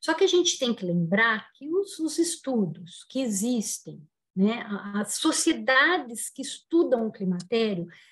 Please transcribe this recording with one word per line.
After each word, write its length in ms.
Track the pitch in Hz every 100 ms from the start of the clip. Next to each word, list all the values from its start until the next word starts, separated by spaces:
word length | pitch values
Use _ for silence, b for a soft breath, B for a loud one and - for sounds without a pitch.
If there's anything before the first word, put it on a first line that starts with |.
só 120 | -
que 100 | 320
a 40 | 381
gente 300 | 349 359 -
tem 160 | 247
que 120 | 220 185
lembrar 640 | 175 165 196 226 214 -
que 160 | - 285
os, 300 | 349 403 -
os 180 | 320 320
estudos 880 | 339 - - 247 185 151 175 - -
que 100 | 254
existem, 840 | 254 196 226 247 208 - - 147 147 _ _ 185
né, 260 | 202 233
a-, 400 | - 202 202 202
as 140 | 208 -
sociedades 1120 | 320 - 330 247 220 262 302 359 247 226 -
que 120 | -
estudam 640 | 226 - - 330 277 247 220
o 60 |
climatério 760 | - 190 180 175 233 220 185 170 B B